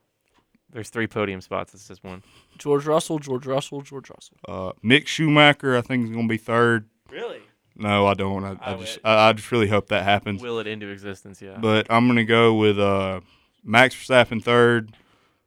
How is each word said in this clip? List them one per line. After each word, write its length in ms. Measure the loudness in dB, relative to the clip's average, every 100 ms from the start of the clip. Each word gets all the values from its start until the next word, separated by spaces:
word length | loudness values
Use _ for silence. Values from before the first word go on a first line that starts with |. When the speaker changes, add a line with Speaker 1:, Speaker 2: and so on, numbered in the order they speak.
| _ _ _ _ _ _ _
Speaker 1:
There's 200 | -18 -12
three 160 | -8 -6
podium 340 | -4 -6 -6
spots. 320 | -10 -10 -10
This 160 | -16 -20
is 160 | -20
one. 180 | -18 -18 -20 _ _ -10
Speaker 2:
George 260 | -2 -2
Russell, 340 | 0 -2 -2 -6
George 280 | -6 -8 -4
Russell, 340 | -6 -6 -12
George 300 | -16 -18 -20
Russell. 260 | -20 -20 _ -14
Speaker 3:
Uh, 260 | -10 -10 -6
Mick 220 | 2 2 2
Schumacher, 720 | -4 2 4 4 2 0 -2
I 20 |
think, 240 | -2 -4
is 100 | -4
gonna 140 | -4 -4
be 80 | -4
third. 480 | -2 2 2 0 -4 _ _
Speaker 1:
Really? 300 | -14 -14 -14 -20 _ _
Speaker 3:
No, 320 | -8 -2 2 2
I 60 |
don't. 300 | 2 -2 -6
I, 60 | -8
I 20 |
Speaker 1:
I 180 | -10 -10
Speaker 3:
just, 80 | -10
Speaker 1:
wish. 180 | -12 -6
Speaker 3:
I, 240 | 2 4 4
I 40 |
just 180 | 4 -2
really 180 | 0 2
hope 200 | 0 0
that 140 | -2
happens. 380 | 2 0 -2 -8
Speaker 1:
Will 160 | -8 -8
it 80 | -8
into 220 | -10 -12
existence, 520 | -14 -14 -14 -18 -20
yeah. 160 | -18 -4
Speaker 3:
But 280 | 0 0 2
I'm 180 | 2 4
gonna 180 | 2
go 300 | 2 4 4
with, 240 | 4 2 2
uh, 420 | 0 0 -4 -8 -14 _ _ _
Max 300 | 0 4 4
Verstappen 480 | 0 2 4 4 0
third, 500 | 2 4 4 2 -4 -14 _ _ _ _